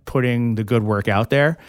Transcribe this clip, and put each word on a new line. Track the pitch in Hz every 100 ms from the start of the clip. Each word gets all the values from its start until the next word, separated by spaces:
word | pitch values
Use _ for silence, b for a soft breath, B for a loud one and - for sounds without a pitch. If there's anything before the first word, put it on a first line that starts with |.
putting | - 135 123 120 120 110
the |
good | 104 117
work | 107 104 101
out | 101 117
there. | 139 147 165